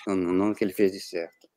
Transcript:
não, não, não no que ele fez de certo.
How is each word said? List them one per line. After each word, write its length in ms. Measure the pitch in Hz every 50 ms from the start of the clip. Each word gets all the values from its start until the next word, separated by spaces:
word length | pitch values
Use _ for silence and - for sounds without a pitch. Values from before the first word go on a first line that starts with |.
| -
não, 100 | 104 98
não, 180 | 95 90 87 90
não 140 | 92 101 107
no 60 | 104
que 80 | - 113
ele 100 | 98 -
fez 180 | - 104 95
de 80 | 95 95
certo. 480 | - - - 85 85 - - _ - _ _